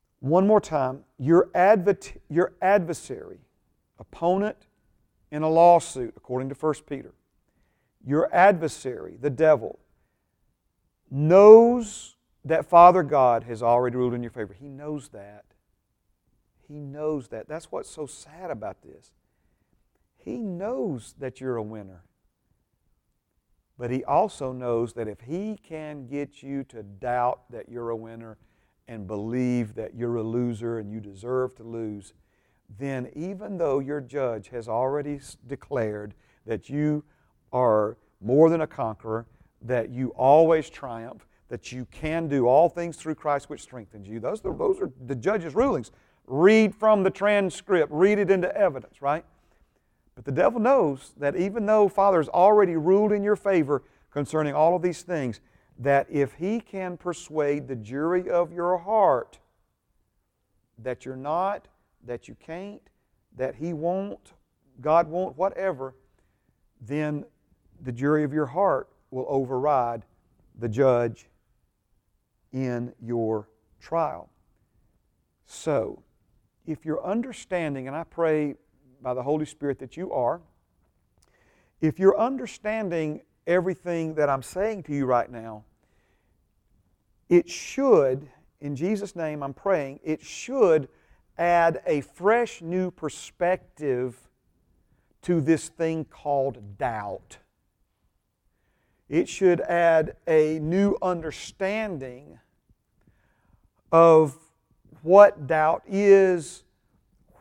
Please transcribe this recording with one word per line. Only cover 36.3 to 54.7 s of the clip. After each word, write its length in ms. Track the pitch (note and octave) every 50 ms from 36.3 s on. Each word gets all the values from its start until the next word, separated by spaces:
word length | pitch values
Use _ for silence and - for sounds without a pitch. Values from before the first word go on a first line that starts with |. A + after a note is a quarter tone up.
| _ _ _
that 240 | G#2+ A2 - - -
you 340 | C3+ D3 D3+ D3+ D3+ D3+ - _ _ _ _ _ _ _ _ _
are 460 | - B2+ B2+ A#2 G#2+ G#2+ G#2 G#2+ A2+ _ _ _ _ _
more 280 | F#2 G#2+ C3 D3 D#3+ D#3+
than 120 | E3+ E3
a 60 | D#3 -
conqueror, 600 | - - B2 A2+ G#2+ - - A2+ A2 A2+ A2+ _ _ _ _ _ _ _
that 280 | - A2+ B2+ A#2+ A2+ -
you 200 | B2 B2 C3 A#2+
always 600 | - - B2+ C3+ C#3+ D#3+ E3 D#3+ E3 D#3+ D3 -
triumph, 580 | - - - B2+ A#2 A2+ A2+ B2 B2 G#2 _ _ _ _ _ -
that 220 | B2 G#2+ - -
you 140 | B2 B2+ B2 -
can 360 | - - D#3+ D3+ D#3+ E3 E3 D3+
do 200 | C#3+ C#3 A#2+ B2
all 220 | B2+ D3 E3+ E3+
things 280 | - F3 E3+ E3+ D#3 -
through 180 | - D#3+ D3+
Christ 340 | _ - D3+ C#3+ C#3 - -
which 120 | D3+ A#2
strengthens 460 | - - B2+ B2 G#2 - - G#2+ G2 G2
you, 120 | A2 A#2
those 240 | G#2 C#3 G#3 A3 -
are, 80 | - D3
those 240 | - - - F#4+ -
are 120 | - - - C3 B2+
the 100 | A#2+ C3+
judge's 380 | A#2 A2+ C#3+ D#3 - E3 D#3+ C3+
rulings. 380 | G#3 C4 C#4 G#3 C3+ A2 - _ _ _ _ _ _ _ -
Read 460 | C3 C#3+ E3+ G3+ A3 A3 A3 G#3 -
from 300 | - A3 G#3+ G#3+ G3+ F#3+
the 80 | F#3+
transcript, 800 | - - G3 G#3 G#3 G3+ G3 F3+ - - - - F3+ E3+ D3 C3+
read 260 | D3+ D3+ F#3 G#3 G#3+ G#3
it 140 | G3+ E3+
into 240 | F#3+ F#3 F3 - -
evidence, 460 | G#3+ G3+ F3 C3+ B2+ - - _ _
right? 240 | C3+ C#3 D3+ E3+ - _ _ _ _ _ _ _ _ _ _ _ _ _ _ _ _ _ _
But 100 | - -
the 60 | C#3+
devil 280 | B2+ B2 - G3 A#3 A#3+
knows 540 | G#3+ B3 C#4 C4 F#3 D3 C#3 C3 - - _ -
that 180 | C#3+ C#3+ -
even 300 | - F#3 G3+ G3+ A#3 G3+
though 220 | G#3 G#3+ G#3+ G#3 G3
Father 300 | - G3+ G3 G3+ F#3+ E3
has 120 | D3 C3+
already 460 | - F3 F3+ G#3 G#3+ G#3 G3+ F3 E3
ruled 360 | D#3+ D3 F3+ F#3+ G3+ G#3+ G#3
in 100 | G#3 G#3
your 140 | G3 G#3 G#3
favor 480 | - - G3+ G3 E3+ D3 C3 D3 C3 - _ _ _ _ _
concerning 420 | - D3 C#3+ - - D#3 D3+ D3 C#3
all 220 | D3 D#3 E3+